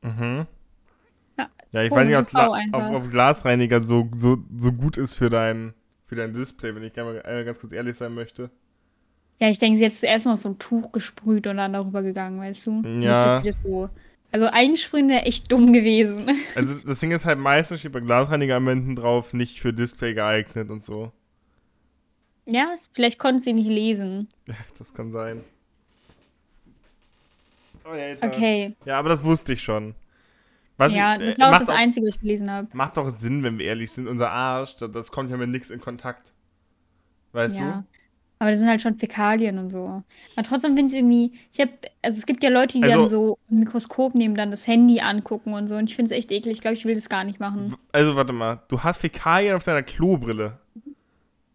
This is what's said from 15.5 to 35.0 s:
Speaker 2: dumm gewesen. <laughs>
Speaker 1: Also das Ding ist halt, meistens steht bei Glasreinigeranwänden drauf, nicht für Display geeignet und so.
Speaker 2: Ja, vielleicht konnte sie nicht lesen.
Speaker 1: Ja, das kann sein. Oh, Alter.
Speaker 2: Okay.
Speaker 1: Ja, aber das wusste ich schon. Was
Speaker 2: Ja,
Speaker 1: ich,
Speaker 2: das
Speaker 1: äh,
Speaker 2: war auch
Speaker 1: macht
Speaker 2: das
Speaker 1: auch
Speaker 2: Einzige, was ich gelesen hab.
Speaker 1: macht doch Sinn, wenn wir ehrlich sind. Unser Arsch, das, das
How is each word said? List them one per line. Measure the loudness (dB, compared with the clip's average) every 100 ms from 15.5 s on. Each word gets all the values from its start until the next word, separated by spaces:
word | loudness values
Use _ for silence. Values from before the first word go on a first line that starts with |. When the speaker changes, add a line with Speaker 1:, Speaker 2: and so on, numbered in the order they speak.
Speaker 2:
dumm | 6 8
gewesen. | 8 6 4 4 0 -2 -2
<laughs> | -4 -4
Speaker 1:
Also | -4 -4
das | -6 -4
Ding | -2
ist | 0 0
halt, | 0
meistens | 2 2 2 -6
steht | -8
bei | -4
Glasreinigeranwänden | 2 2 4 0 2 2 2 0 -2 -2
drauf, | 0 0 0
nicht | -4 -4 -4
für | -4
Display | -2 -4 -4 -6 -2
geeignet | 0 0 -2 -8 -10
und | -10
so. | -12 -12 -12 -16 _ _ _ _ _ _ _ _ _ _ _ _ -4
Speaker 2:
Ja, | -2 -2 -4 -10
vielleicht | -2 -2 0
konnte | 0 0
sie | 0
nicht | 0 0
lesen. | 0 0 -2 -4 -8 -10 _ -16
Speaker 1:
Ja, | -16 -16 -20
das | -18 -14
kann | -12
sein. | -10 -10 -12 -16 _ _ _ _ _ _ _ _ _ _ _ _ _ _ _ _ _ _ _ _ _ _ -20 -14
Oh, |
Alter. | -10 -10 -6 -6
Speaker 2:
Okay. | -2 0 0 -4 -10 -6
Speaker 1:
Ja, | -2
aber | 0
das | 0
wusste | 2 0 -2
ich | -6
schon. | -4 -6 -6 -14 -20 _ _ _ _ _ _ 0
Was | 2
Speaker 2:
Ja, | 4 2 0
Speaker 1:
ich, |
Speaker 2:
das | -2 4
Speaker 1:
äh, |
Speaker 2:
war | 8
auch |
Speaker 1:
macht | 8
Speaker 2:
das | 6
Speaker 1:
auch | 2
Speaker 2:
Einzige, | 2 2 -2
was | -2
ich |
gelesen | -4 -2 -4
hab. | -8 -8
Speaker 1:
macht | -4 -4 -2
doch | -4
Sinn, | -4 -4 -2
wenn | -4 -4
wir | -6
ehrlich | -6 -8
sind. | -10 -6
Unser | -2 -2
Arsch, | -2 -2 -4 -6 -10
das, | -10
das | -10